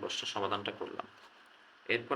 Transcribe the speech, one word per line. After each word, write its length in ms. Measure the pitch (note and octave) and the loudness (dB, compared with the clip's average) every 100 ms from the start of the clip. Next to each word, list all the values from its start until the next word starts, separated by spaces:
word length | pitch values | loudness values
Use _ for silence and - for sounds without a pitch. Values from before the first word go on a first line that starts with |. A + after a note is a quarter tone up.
প্রশ্নের 280 | F#2+ - - G#2 | -2 -2 -2 0
সমাধানটা 360 | G2 G2+ G#2+ G2+ | 2 2 0 -2
করলাম। 280 | F2+ - - - - - - - - - - A2+ | -6 -6 -10 -10 -20 -20 -20 -20 -20 -14 2 2
এরপর 200 | A#2+ | 4